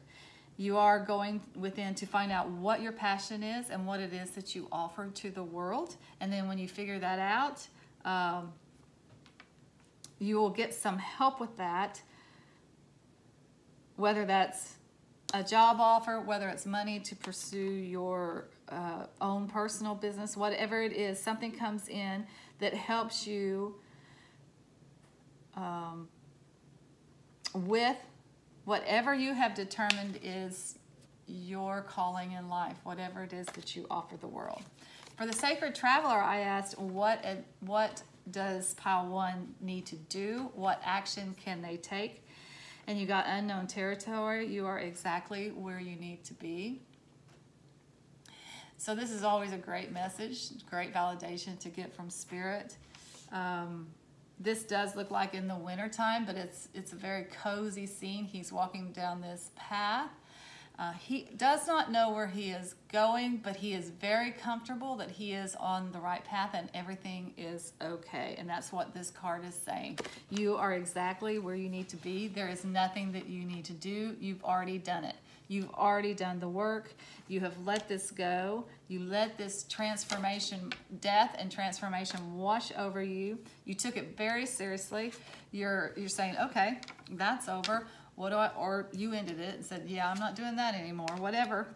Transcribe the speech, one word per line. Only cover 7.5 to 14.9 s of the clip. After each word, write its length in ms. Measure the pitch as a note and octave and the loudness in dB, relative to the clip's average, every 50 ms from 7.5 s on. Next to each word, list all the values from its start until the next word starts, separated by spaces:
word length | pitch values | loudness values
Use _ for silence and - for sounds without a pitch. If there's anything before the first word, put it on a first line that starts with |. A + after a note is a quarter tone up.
| - - - - - - - - - - - | 0 -4 -10 -14 -18 -20 -20 -20 -16 -6 -2
um, 480 | F3+ F#3 F#3 F3+ F3 F3 F3+ E3+ E3+ E3 - - - - - - - - - - - - - - - - - - - - - - - - - - - - - - - - - | 0 2 4 4 2 2 0 -4 -6 -12 -16 -20 -20 -20 -20 -20 -20 -20 -20 -20 -20 -20 -20 -20 -20 -20 -20 -20 -20 -20 -20 -20 -20 -20 -20 -20 -20 -20 -20 -20 -18 -6 -2
you 160 | G3+ G#3 G#3+ | 0 2 4
will 160 | G#3+ G#3+ G3 | 6 6 4
get 240 | F#3 A3+ A3+ - - | 4 2 0 0 -2
some 240 | - - G#3 F#3+ F#3+ | 0 0 2 2 0
help 400 | - - - - C4+ C4+ C4+ - | -2 -2 4 6 6 6 6 4
with 180 | A#3 A3 - | -2 -6 -4
that, 440 | - F3+ E3+ F3 F3+ G3+ G#3 - - - - - - - - - - - - - - - - - - - - - - - - - - - - - - - - - - _ - - - - - - | -2 0 2 2 2 2 0 -2 -6 -16 -18 -20 -20 -20 -20 -20 -20 -20 -20 -20 -20 -20 -20 -20 -20 -20 -20 -20 -20 -20 -20 -20 -20 -20 -20 -20 -20 -20 -20 -20 -20 _ -20 -20 -20 -20 -12 0
whether 300 | G3 G3+ G#3 G#3 G#3 G#3 | 4 4 6 6 6 4
that's 500 | F#3+ G3 F#3+ F#3 - - - - - - - - - | 6 6 6 6 4 2 -4 -8 -10 -12 -16 -20 -20